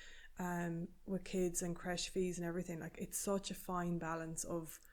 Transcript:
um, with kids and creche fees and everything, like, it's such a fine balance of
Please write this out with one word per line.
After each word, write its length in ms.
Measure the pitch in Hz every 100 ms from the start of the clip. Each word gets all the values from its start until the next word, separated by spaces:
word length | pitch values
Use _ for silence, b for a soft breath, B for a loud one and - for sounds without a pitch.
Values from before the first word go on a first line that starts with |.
| b b b -
um, 480 | 180 175 170 170 180 - -
with 180 | 185
kids 380 | 185 190 180 170
and 120 | 175
creche 360 | 170 180 170 -
fees 280 | 190 180 175
and 80 | 170
everything, 320 | 170 180 165
like, 160 | 160 -
it's 200 | 185 -
such 320 | - 196 -
a 40 |
fine 440 | 185 - 180 175 170
balance 460 | 165 165 160 165
of 340 | - 170 160 - -